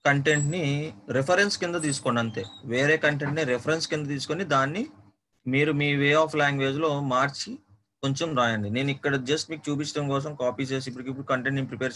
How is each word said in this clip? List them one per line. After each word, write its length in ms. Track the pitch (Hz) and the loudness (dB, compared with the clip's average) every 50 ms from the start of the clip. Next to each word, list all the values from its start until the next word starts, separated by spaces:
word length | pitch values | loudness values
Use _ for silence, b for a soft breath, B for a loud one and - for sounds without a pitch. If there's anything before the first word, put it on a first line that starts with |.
| - | 2
కంటెంట్ని 880 | 143 143 143 139 156 151 147 147 143 165 185 156 139 143 147 151 156 - - - - | 2 2 4 4 2 2 2 0 0 -2 -2 -2 -2 -2 -2 -4 -8 -10 -12 -6 -2
reference 460 | 120 131 135 160 180 202 202 202 - | -2 0 2 2 4 4 2 2 0
కింద 240 | - 190 175 170 175 | -2 -2 -2 -2 -2
తీసుకోండి 380 | 156 147 135 - - 131 120 120 | -2 -2 -2 -2 -2 0 0 0
అంతే. 260 | 113 110 107 - 95 - - - - | 0 -2 -4 -6 -8 -8 -10 -14 -8
వేరే 320 | 117 120 127 139 147 156 | -2 0 2 4 4 4
కంటెంట్ని 460 | 156 - 147 147 139 147 143 143 160 151 | 4 4 2 2 0 -2 -2 -2 0 0
reference 440 | 127 123 120 - 151 160 165 - | 0 0 0 0 0 0 0 0
కింద 200 | - 156 151 151 | -2 -2 -2 -2
తీసుకొని 360 | 139 143 135 - - 156 175 196 | -4 -4 -4 -4 -4 -4 -4 0
దాన్ని 440 | 147 143 135 135 143 160 208 269 - - - - - _ _ _ _ _ _ - | 2 2 2 2 2 0 -4 -4 -6 -8 -16 -20 -20 _ _ _ _ _ _ -4
మీరు 260 | 127 131 139 151 156 147 | 0 2 2 4 2 2
మీ 220 | 143 147 143 143 | 2 2 2 2
way 300 | 139 143 143 147 156 160 | 4 4 4 6 4 4
of 40 | 156 151 151 | 4 2 2
language-లో 640 | 143 143 143 139 135 135 135 151 165 156 143 143 | 2 2 2 2 0 0 0 2 0 0 0 0
మార్చి 540 | 143 131 123 127 139 139 139 - - 208 262 - _ _ _ _ _ _ _ _ | 0 2 2 2 2 2 0 -6 -10 -10 -12 -14 _ _ _ _ _ _ _ _
కొంచెం 360 | - 135 139 139 165 165 151 | -2 -2 -2 0 -2 0 2
రాయండి. 320 | 127 120 117 113 107 104 101 | 2 2 2 2 0 -2 -2
నేను 200 | 110 127 139 143 | -2 0 0 -2
ఇక్కడ 260 | 135 135 - 143 143 | -2 -2 0 0 0
just 280 | 135 123 123 151 156 - - | 0 0 0 -2 -2 -2 -4
మీకు 220 | 160 151 - 151 | -8 -8 -4 -4
చూపించడం 360 | 147 139 151 151 - 151 143 | -2 -2 -4 -4 -4 -4 -2
కోసం 280 | 139 139 135 147 151 147 | 0 0 -2 -2 -4 -4
copy 280 | 143 127 123 107 - 135 | -2 -2 -2 -2 -2 -4
చేసి 260 | 127 135 135 131 131 | -2 -4 -4 -4 -6
ఇప్పటికిప్పుడు 360 | 123 127 123 131 131 135 139 | -8 -8 -8 -8 -8 -6 -4
content 300 | - 131 127 120 139 139 | -2 -2 0 0 0 -2
నేను 120 | 135 131 | -2 -2
prepare 260 | 117 123 110 131 127 - | -4 -4 -4 -4 -4 -2